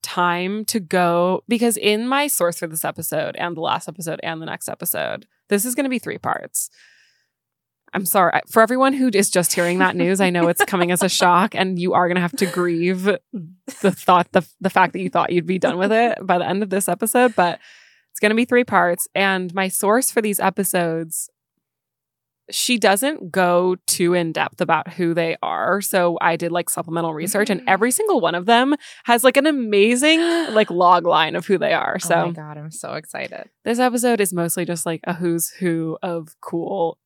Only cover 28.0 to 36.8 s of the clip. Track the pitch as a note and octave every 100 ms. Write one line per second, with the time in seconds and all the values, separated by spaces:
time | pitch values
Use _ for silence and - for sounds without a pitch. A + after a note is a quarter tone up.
28 | G#4+ D#4 E3 E3+ F3+ A#3 C4 D4 - -
29 | - A#3+ B3+ C#4 D4 C#4+ A3 G3+ G#3+ B3
30 | D4+ D#4+ E4+ E4+ D4+ A3 G#3 F3 F3+ F3+
31 | E3+ D#3+ D#3 E3+ F3 F#3 D3 E3 - F3+
32 | E3+ E3+ E3+ E3 D3+ D3+ D#3 D#3 - D#3
33 | - - - - - _ - A#3+ B3+ A#3+
34 | A#3+ A3+ G3 F3+ E3+ F#3 E3+ E3+ F3 D#3+
35 | - F3 F3 E3+ - - F3+ E3 D#3+ D#3+
36 | F#3 E3+ D#3 _ - E3+ E3 G3